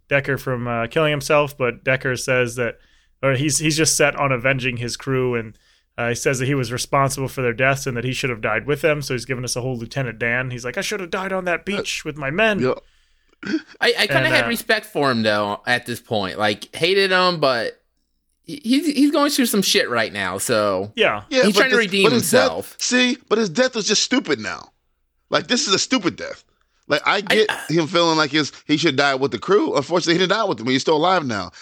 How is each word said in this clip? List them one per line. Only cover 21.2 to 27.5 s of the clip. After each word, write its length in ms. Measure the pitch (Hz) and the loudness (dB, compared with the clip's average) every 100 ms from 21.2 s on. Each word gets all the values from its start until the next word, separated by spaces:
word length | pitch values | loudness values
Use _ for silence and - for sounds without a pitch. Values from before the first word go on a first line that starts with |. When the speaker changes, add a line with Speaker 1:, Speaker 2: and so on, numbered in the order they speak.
| - | -2
Speaker 2:
Yeah, 140 | 262 | 2
Speaker 3:
he's 100 | 208 | 4
Speaker 2:
but 60 | 202 | 4
Speaker 3:
trying 100 | 262 | 4
to 60 | 240 | 2
Speaker 2:
this, 100 | 208 | 2
Speaker 3:
redeem 160 | 196 | 2
Speaker 2:
but 80 | 175 | 4
his 180 | 120 - | 4 2
death, 120 | 247 | 2
Speaker 3:
himself. 340 | 262 - - - | 2 -2 -10 -8
Speaker 2:
see, 380 | - 247 247 262 _ | 0 2 2 0 _
but 100 | 214 | 0
his 100 | 214 | 0
death 260 | 151 254 | 0 0
was 120 | 233 196 | 0 0
just 160 | 208 | 0
stupid 380 | - 254 190 123 | 2 0 0 -4
now. 300 | 98 78 - _ _ _ _ _ _ | -4 -10 -14 _ _ _ _ _ _
Like, 160 | 151 - | -4 0
this 200 | 240 208 | -2 0
is 80 | |
a 40 | 185 | 0
stupid 380 | - 254 175 98 | 0 0 -2 -6
death. 280 | - - _ _ _ _ - | -12 -14 _ _ _ _ -4
Like, 160 | 147 143 | -2 0
I 100 | 190 | -2
Speaker 3:
I, 40 | |
Speaker 2:
get 280 | 202 214 214 | 2 2 2